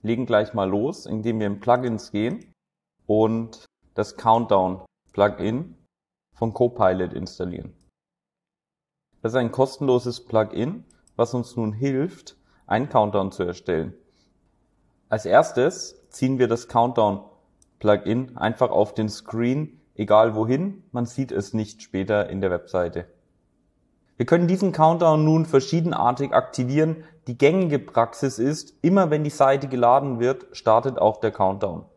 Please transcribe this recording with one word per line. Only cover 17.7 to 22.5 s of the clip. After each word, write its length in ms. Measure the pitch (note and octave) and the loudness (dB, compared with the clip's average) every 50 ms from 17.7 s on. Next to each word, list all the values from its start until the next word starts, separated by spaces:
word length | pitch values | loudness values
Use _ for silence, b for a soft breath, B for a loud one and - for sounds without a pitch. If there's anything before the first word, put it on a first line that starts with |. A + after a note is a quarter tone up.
| _ _ - G#2+ G#2 G2+ - - A2 B2 C3 B2 B2 | _ _ 2 2 2 2 2 -2 -2 -2 -4 -6 -8
einfach 340 | - - A2 A2 - C3 A#2+ | -4 -4 -4 0 0 0 0
auf 220 | - F2+ G#2+ - | 2 0 0 0
den 160 | - - A2 G#2+ | -2 -6 -6 -6
Screen, 720 | G2+ - _ - - A2+ A#2+ A#2+ C3 D3 D#3 D3+ - _ _ _ _ | -6 -10 _ -10 -6 -4 -2 -2 -2 -2 -4 -8 -12 _ _ _ _
egal 400 | - G#2+ G2+ G#2 G#2+ A2 A#2 G#2+ | -8 0 4 6 6 6 4 2
wohin, 480 | G#2+ A2+ A2+ B2+ C#3+ F3+ G3+ G3 - _ _ | -2 -2 0 0 -2 -2 -6 -8 -12 _ _
man 160 | - B2 A#2+ | -8 -6 -6
sieht 240 | A#2 - - C3+ - | -6 -6 -8 -8 -4
es 240 | - G2+ G2+ - - | -4 -6 -6 -4 -4
nicht 260 | A2 G#2+ G#2 - _ | -6 -6 -6 -10 _
später 480 | - _ - F#2+ F#2+ G2 G#2+ G#2 G2 - | -20 _ -6 -6 -2 0 0 0 0 -2
in 120 | - G2 | -4 -4
der 100 | G2 F#2 | -2 -2